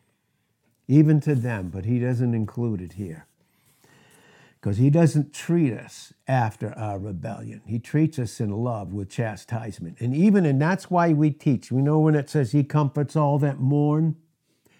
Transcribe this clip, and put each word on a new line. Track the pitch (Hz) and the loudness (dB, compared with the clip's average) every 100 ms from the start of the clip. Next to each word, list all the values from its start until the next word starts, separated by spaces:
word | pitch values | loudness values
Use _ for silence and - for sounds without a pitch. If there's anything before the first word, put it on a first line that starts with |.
| _ _ _ _ _ _ _ _ - | _ _ _ _ _ _ _ _ 2
Even | 143 156 151 | 6 6 4
to | 151 131 | 2 -2
them, | 123 107 90 | -2 -4 -6
but | 95 | -6
he | 101 123 | -2 -2
doesn't | 123 123 123 | 0 0 0
include | 117 104 117 120 101 | -2 -4 -4 -4 -4
it | 87 | -8
here. | 90 92 80 - _ _ _ _ _ _ _ _ _ _ _ _ _ | -10 -12 -12 -20 _ _ _ _ _ _ _ _ _ _ _ _ _
'Cause | 104 98 | -2 2
he | 135 | 4
doesn't | 160 165 151 139 | 6 4 4 -2
treat | - - 170 143 | -6 -2 0 0
us | 104 - - - _ - | -2 -12 -20 -20 _ -2
after | 131 110 - 107 - | 0 0 -4 -10 -8
our | 107 98 | -8 -8
rebellion. | 104 90 113 101 113 107 - | -8 -10 -10 -12 -14 -14 -8
He | 117 | -8
treats | - 151 156 143 | -2 0 0 -2
us | 117 - | -6 -6
in | 107 | -6
love | 101 123 110 90 | -4 -4 -6 -8
with | 101 95 | -10 -8
chastisement. | - 110 98 - 117 117 - 85 - | -6 -6 -8 -8 -8 -8 -12 -14 -8
And | 120 143 | -4 2
even, | 208 202 156 | 4 4 4
and | 135 | 2
that's | 156 185 - | 2 -2 -2
why | 175 170 | 2 2
we | 147 151 | 4 2
teach. | 139 156 120 - | 0 -2 -2 -2
We | 127 | 0
know | 143 156 | 2 4
when | 156 151 | 4 2
it | - | 0
says | 156 117 | -2 0
he | 147 | 0
comforts | 139 151 139 151 139 156 | 2 0 0 -2 -2 0
all | 147 147 | 0 2
that | 143 139 | 0 0
mourn. | 131 147 147 151 165 156 _ _ _ _ _ | 0 2 2 2 0 -4 _ _ _ _ _